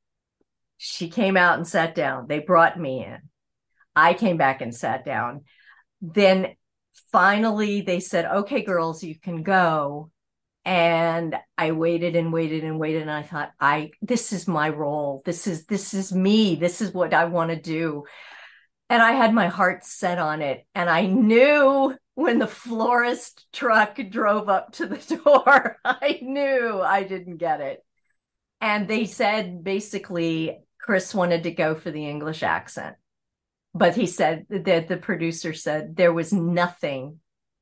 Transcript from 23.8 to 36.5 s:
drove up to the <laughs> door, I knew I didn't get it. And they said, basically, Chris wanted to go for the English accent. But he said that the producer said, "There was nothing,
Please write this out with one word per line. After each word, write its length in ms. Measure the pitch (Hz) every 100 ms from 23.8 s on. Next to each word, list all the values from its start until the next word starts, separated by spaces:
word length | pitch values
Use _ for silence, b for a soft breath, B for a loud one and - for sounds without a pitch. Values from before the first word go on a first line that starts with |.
| 214 - 196
drove 380 | 220 214 208 208
up 240 | 190 -
to 120 | - 220
the 340 | - - -
<laughs> 40 |
door, 540 | 294 269 285 277 262 -
I 340 | 233 254 285 -
knew 580 | 247 277 277 262 233 196
I 200 | 165 196
didn't 360 | 190 190 175 165
get 220 | 165 151
it. 240 | 139 - _ _ _ _ _ _ _ _
And 280 | 220 208 190
they 160 | 220 208
said, 560 | - 208 214 180 175
basically, 920 | 170 196 - 196 - 175 165 165 160 - _ _
Chris 340 | - 190 185
wanted 280 | 202 175 170
to 80 | 165
go 240 | 170 160
for 160 | 156 175
the 160 | 151 147
English 340 | 147 151 160
accent. 540 | 92 - - - 73 - _ _ _ _ _ _ _
But 220 | 175 180 190
he 100 | 185
said 400 | - 156 160 -
that 400 | 196 170 170 160
the 80 | 175
producer 560 | - 170 165 165 170
said, 440 | 156 - 151 156 160
"There 160 | 175
was 200 | 165 165
nothing, 880 | 196 170